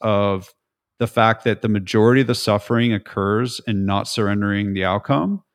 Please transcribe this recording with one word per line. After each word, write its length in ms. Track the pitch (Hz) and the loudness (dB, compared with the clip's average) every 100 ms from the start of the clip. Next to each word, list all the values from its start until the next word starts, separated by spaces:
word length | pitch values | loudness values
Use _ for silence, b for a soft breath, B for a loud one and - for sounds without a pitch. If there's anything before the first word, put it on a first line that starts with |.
of 520 | 110 101 101 98 92 _ _ _ _ _ | 0 0 0 -2 -8 _ _ _ _ _
the 80 | 120 | -2
fact 380 | 120 113 113 | 2 2 2
that 180 | 117 104 | -2 -2
the 60 | 110 | -2
majority 500 | 104 92 110 113 131 | -2 0 4 4 4
of 60 | 123 | 2
the 80 | |
suffering 580 | 120 - 104 - 120 120 | -2 0 -2 0 0 0
occurs 680 | 104 - 104 98 107 123 - - | -2 -4 -4 -2 -2 -4 -6 -6
in 200 | 101 98 | -4 -2
not 200 | 101 107 | -2 -4
surrendering 680 | - 101 101 101 101 101 | -2 -2 0 -2 -2 -4
the 100 | 95 | -2
outcome. 580 | 92 101 - 143 180 202 - | -2 -2 -2 -2 -2 -6 -10